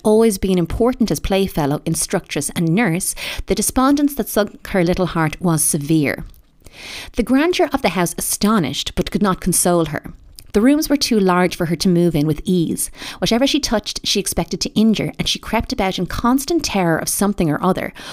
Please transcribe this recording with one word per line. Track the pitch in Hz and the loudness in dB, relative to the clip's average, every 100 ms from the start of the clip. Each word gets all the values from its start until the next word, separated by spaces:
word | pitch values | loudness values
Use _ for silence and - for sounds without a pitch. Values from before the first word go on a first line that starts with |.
always | 214 214 226 196 | 2 4 4 2
been | 190 180 | 0 0
important | 165 - 233 254 214 | 0 0 0 2 0
as | 151 | 0
playfellow, | - 196 190 175 139 151 160 | 0 0 0 0 0 -2 -2
instructress, | 160 - 180 - 151 - - | -4 -2 -4 -4 -6 -6 -2
and | 165 | 0
nurse, | 190 208 175 - - - - - | 2 2 0 -4 -6 -8 -10 -2
the | 196 | -2
despondence | - 262 262 285 285 - | 0 2 2 4 2 -2
that | - | -2
sunk | 214 208 - - | 0 -2 -6 -4
her | 196 | 0
little | 170 185 170 | 2 2 0
heart | 170 156 - | 0 -2 0
was | 180 160 | 0 0
severe. | - 156 143 160 131 - - - _ _ - - - - - | 0 -2 2 2 2 -2 -10 -18 _ _ -20 -20 -16 -14 -8
The | - | -4
grandeur | 220 269 339 359 302 | 2 2 2 2 0
of | 262 | 0
the | 202 | -2
house | 185 170 - | 0 -2 -2
astonished | - - 208 220 139 - - | -6 0 2 2 0 -4 -6
but | - - | -4 -4
could | 175 | 0
not | 202 180 | 0 0
console | 185 - 180 175 156 | -2 0 2 2 0
her. | - - - - - - | -4 -10 -20 -20 -20 -4
The | 202 | 2
rooms | 247 302 320 | 4 4 2
were | 285 | 0
too | - 214 | 2 2
large | 185 180 180 - | 4 4 2 0
for | 165 | -2
her | 165 | 0
to | 190 | 2
move | 175 175 151 | 4 4 2
in | 156 | 0
with | 156 - | 0 0
ease. | 180 156 - - - - - | 2 2 -2 -6 -10 -16 -4
Whatever | 185 233 277 | 0 2 2
she | 311 | 0
touched, | - 220 - - | 0 -2 -2 -8
she | - 202 | -4 -2
expected | - - 170 180 | -2 -4 -4 -4
to | - - | -2 2
injure, | 220 202 151 - | 2 2 -2 -4
and | - | -4
she | - | -4
crept | - 220 - | -2 -4 -2
about | - 190 - | -2 -2 -2
in | 170 | -6
constant | - 240 269 - 339 | -2 0 0 0 -2
terror | - 196 170 160 | 0 0 2 0
of | - | -2
something | - 196 - 160 | 0 0 0 0
or | 147 | 0
other, | 180 - - - - | 0 0 -4 -10 -16